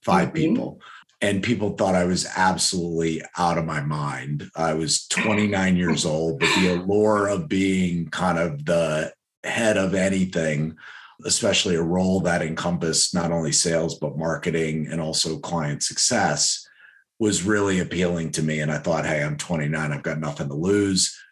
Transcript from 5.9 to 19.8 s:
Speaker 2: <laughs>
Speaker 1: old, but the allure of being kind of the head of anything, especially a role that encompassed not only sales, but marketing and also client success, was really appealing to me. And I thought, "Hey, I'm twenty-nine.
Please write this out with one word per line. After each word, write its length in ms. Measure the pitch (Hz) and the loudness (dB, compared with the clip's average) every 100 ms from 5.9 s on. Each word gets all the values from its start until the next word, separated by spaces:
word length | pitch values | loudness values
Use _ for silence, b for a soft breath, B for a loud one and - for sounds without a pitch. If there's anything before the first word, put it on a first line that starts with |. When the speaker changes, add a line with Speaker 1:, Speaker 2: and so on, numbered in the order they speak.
| 76 | 0
Speaker 2:
<laughs> 80 | 82 | 0
Speaker 1:
old, 280 | 78 80 71 | 0 0 0
but 80 | 82 95 | 0 2
the 180 | 92 | 2
allure 540 | 87 92 101 107 104 101 | 0 0 2 4 4 2
of 180 | 98 76 | -2 -2
being 640 | 95 98 95 90 85 80 | 0 2 2 2 0 -4
kind 300 | - 90 82 | -2 0 0
of 260 | 85 73 | 0 -2
the 480 | 76 85 80 78 78 - _ _ | -2 0 2 0 -4 -8 _ _
head 340 | - - 113 101 | -6 0 2 2
of 160 | 95 | 2
anything, 800 | 95 95 95 92 85 80 73 78 B B B B - | 2 2 2 0 0 0 0 -2 B B B B -12
especially 500 | - - 110 95 101 | -4 0 2 2 2
a 80 | 82 | 2
role 380 | 82 90 92 92 | 2 2 2 2
that 220 | 87 85 | 2 0
encompassed 720 | 82 80 87 87 82 80 - | 0 -2 -2 0 0 2 0
not 180 | 87 82 | 0 0
only 200 | 85 82 | 0 0
sales, 460 | 76 87 82 80 - | 0 2 2 0 -2
but 200 | 76 71 | -6 -4
marketing 680 | 82 78 87 82 80 78 76 | -4 -2 -2 -2 0 -2 -4
and 100 | 82 | -4
also 380 | 80 78 85 76 | -2 -2 -2 -4
client 440 | 73 85 76 71 | -4 -4 -2 -2
success, 840 | - 80 - 117 95 76 - - B B B B B - | -4 -2 0 2 2 2 0 -2 B B B B B -2
was 240 | 107 92 | 0 2
really 380 | 92 104 101 92 | 2 2 2 0
appealing 500 | 76 85 90 87 80 | 0 0 0 0 -4
to 100 | 80 | -2
me. 180 | 78 78 | -2 -2
And 120 | 76 | -2
I 60 | 76 | -2
thought, 260 | - 80 | 0 0
"Hey, 180 | 76 76 | 0 0
I'm 140 | 73 73 | -2 -4
twenty-nine. 560 | - 82 73 78 | -4 -2 -2 -2